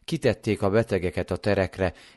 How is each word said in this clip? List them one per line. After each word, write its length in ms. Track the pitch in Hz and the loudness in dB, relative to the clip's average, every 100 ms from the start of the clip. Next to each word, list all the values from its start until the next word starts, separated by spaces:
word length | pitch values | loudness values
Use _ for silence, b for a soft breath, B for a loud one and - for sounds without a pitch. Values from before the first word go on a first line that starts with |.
| - | -8
kitették 560 | 170 123 101 113 98 | 0 0 0 -2 0
a 80 | 98 | 2
betegeket 640 | 107 117 95 90 95 - | 2 2 0 -2 -4 -4
a 60 | 90 | -2
terekre, 560 | 104 98 90 - 90 B B | 0 0 0 0 -4 B B